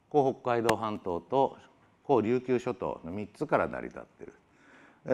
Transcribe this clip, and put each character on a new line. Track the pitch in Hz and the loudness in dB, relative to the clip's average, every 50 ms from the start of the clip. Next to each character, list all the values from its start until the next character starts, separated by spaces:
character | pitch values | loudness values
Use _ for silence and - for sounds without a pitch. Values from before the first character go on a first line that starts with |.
| _ _ - | _ _ 2
古 | 151 135 135 120 | 2 4 4 0
北 | - - 127 120 | 0 -2 0 0
海 | 120 113 | 2 2
道 | 113 113 | 2 0
半 | 101 110 110 107 101 | 0 0 -4 -4 -6
島 | - 98 87 85 | -4 -4 -4 -4
と、 | - - - 135 135 - - - - - _ _ _ _ _ _ _ | -4 -2 2 2 2 2 0 -6 -16 -20 _ _ _ _ _ _ _
古 | - 143 120 104 | 2 2 2 4
琉 | 104 123 127 127 | 2 0 0 0
球 | - 127 120 | 0 0 0
諸 | - 127 120 | 0 -2 -4
島 | - 92 78 60 - - | -4 -4 -6 -6 -6 -8
の | 80 | -10
三 | 87 101 104 101 | -8 -8 -10 -10
つ | - - 151 | -8 -10 -4
か | 139 156 120 | 0 0 2
ら | 90 | 2
成 | 78 65 62 | 0 -2 -6
り | 60 58 | -10 -10
立 | - - | -12 -14
っ | 58 | -16
て | - _ _ - | -18 _ _ -20
る。 | - - _ _ _ _ _ _ - - - - - - _ _ | -20 -20 _ _ _ _ _ _ -20 -20 -20 -20 -20 -20 _ _
え | - | 2